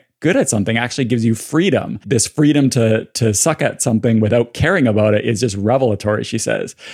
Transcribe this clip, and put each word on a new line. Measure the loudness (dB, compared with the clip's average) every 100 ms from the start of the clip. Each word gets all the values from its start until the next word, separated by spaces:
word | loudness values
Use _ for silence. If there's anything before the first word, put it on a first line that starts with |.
| _ _
good | 0 0
at | 0
something | 0 0 -2
actually | -2 -2 -2
gives | 0 0
you |
freedom. | 0 -2 0 2 0 -2 -8 -4
This | -2 -2
freedom | 0 2 4 2
to, | 2 2 0 -2
to | -2 -2
suck | 0 0 0
at | -2 -2
something | -2 0 2 2
without | 2 2 0
caring | -2 0 2 2
about | 2 2
it | 2 0
is | -2
just | -2 -2
revelatory, | 0 2 0 0 -2 -4
she | -4 -6
says. | -4 -4 -6 -12 -20